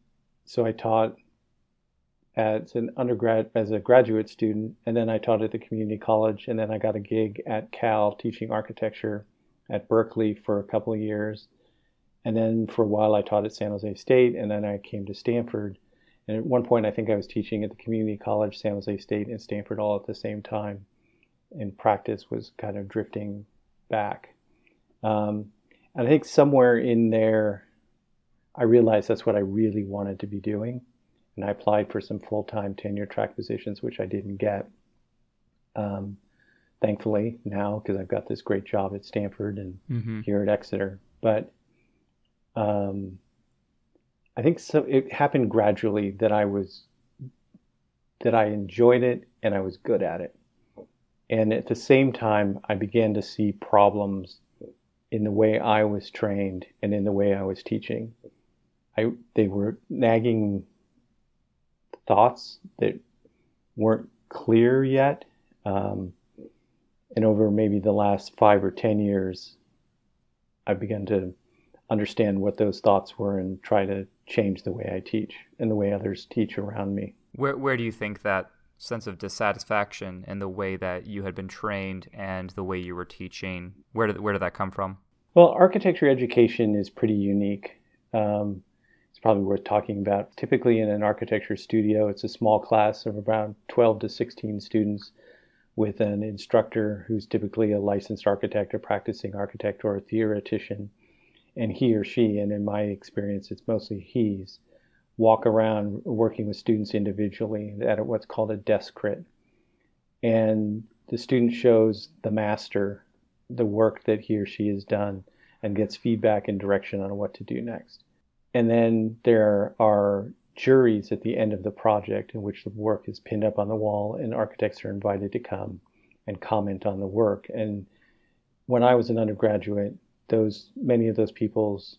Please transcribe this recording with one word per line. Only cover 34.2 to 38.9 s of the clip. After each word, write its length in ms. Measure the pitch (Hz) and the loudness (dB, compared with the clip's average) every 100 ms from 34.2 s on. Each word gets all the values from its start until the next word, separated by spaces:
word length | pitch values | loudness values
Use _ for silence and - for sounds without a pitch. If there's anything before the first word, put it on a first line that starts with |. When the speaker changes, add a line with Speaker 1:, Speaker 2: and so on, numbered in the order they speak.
| 101 98 | -8 -4
Speaker 1:
get. 300 | 107 101 - _ _ _ _ _ _ _ _ _ _ - | -2 -2 -6 _ _ _ _ _ _ _ _ _ _ -8
Um, 420 | 104 101 101 98 _ _ _ _ _ _ | -6 -6 -8 -12 _ _ _ _ _ _
thankfully 560 | 107 104 - 107 110 117 107 | -2 -2 -2 0 -2 -6 -8
now, 340 | 101 101 107 - | -4 -4 -4 -4
'cause 100 | 95 | -6
I've 120 | 92 | -4
got 200 | 107 - | -4 -4
this 140 | 107 | -8
great 240 | - 98 98 | -4 -4 -2
job 300 | 107 98 | -4 -2